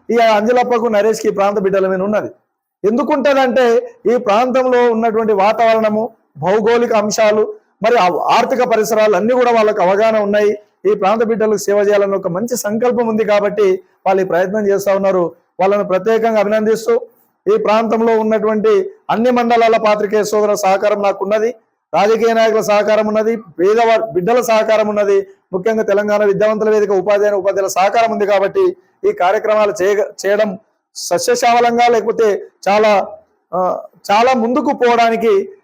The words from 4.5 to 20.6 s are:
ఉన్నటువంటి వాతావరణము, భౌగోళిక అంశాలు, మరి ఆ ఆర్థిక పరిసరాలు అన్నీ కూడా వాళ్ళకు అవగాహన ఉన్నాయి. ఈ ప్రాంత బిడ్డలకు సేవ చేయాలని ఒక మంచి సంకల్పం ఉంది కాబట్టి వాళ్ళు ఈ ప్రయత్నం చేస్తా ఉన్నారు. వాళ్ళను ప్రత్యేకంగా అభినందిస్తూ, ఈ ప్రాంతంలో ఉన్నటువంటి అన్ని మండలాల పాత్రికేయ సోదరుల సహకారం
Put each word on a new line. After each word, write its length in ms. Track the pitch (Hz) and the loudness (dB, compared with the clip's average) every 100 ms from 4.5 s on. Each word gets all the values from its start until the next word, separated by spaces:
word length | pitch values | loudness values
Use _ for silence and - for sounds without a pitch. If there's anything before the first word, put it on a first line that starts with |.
| 254 254 247 240 | 0 0 2 2
ఉన్నటువంటి 420 | 220 233 220 220 | 0 0 0 0
వాతావరణము, 760 | 202 202 220 226 220 220 214 233 - _ 143 | 2 2 2 2 2 0 -2 -4 -10 _ -6
భౌగోళిక 560 | 170 214 214 240 233 | -2 0 2 2 2
అంశాలు, 600 | 220 208 214 214 214 214 - _ _ | 0 0 0 2 2 -2 -6 _ _
మరి 120 | 220 240 | 0 2
ఆ 120 | 180 151 - 190 | 2 0 0 0
ఆర్థిక 260 | 240 247 | 2 -2
పరిసరాలు 520 | 247 220 214 214 214 185 | 0 0 0 2 2 2
అన్నీ 180 | 220 | 0
కూడా 180 | 254 240 | 2 2
వాళ్ళకు 300 | 233 214 208 | 2 2 2
అవగాహన 360 | 180 202 220 220 | 0 2 2 2
ఉన్నాయి. 400 | 202 208 208 214 - _ 190 | 0 0 0 -2 -10 _ -2
ఈ 40 | 202 | 0
ప్రాంత 280 | 190 226 | 0 0
బిడ్డలకు 340 | 226 220 214 202 | 0 0 0 -2
సేవ 200 | 202 202 | 0 0
చేయాలని 380 | 202 208 202 196 | 2 2 0 -2
ఒక 120 | 190 | -4
మంచి 300 | 175 240 240 | -6 -6 -6
సంకల్పం 500 | 208 220 247 233 226 | -4 -2 -2 0 -2
ఉంది 180 | 220 208 | -2 0
కాబట్టి 560 | 208 202 202 196 190 - _ 190 | 0 0 0 0 0 -6 _ -2
వాళ్ళు 160 | 190 | 0
ఈ 40 | 185 | 0
ప్రయత్నం 420 | 170 185 214 202 | -2 -2 -2 0
చేస్తా 280 | 196 202 196 | 0 0 0
ఉన్నారు. 400 | 196 185 165 - _ - | 0 0 -2 -6 _ -4
వాళ్ళను 240 | 190 208 | 0 0
ప్రత్యేకంగా 560 | 185 185 214 226 226 220 | 0 -2 0 0 0 0
అభినందిస్తూ, 600 | 202 220 220 220 233 233 - _ _ _ 185 220 | 0 0 0 -2 -2 -2 -4 _ _ _ -2 0
ఈ 20 | |
ప్రాంతంలో 600 | 202 214 226 226 226 220 | 0 0 0 0 0 0
ఉన్నటువంటి 720 | 220 220 214 214 214 202 190 - - | 0 -2 0 0 2 0 -2 -8 -6
అన్ని 220 | 190 247 | -2 0
మండలాల 460 | 240 233 233 226 220 | 0 2 2 2 2
పాత్రికేయ 460 | 214 208 208 214 | 2 0 0 -2
సోదరుల 320 | 202 214 208 | -2 0 0
సహకారం 460 | 202 | 0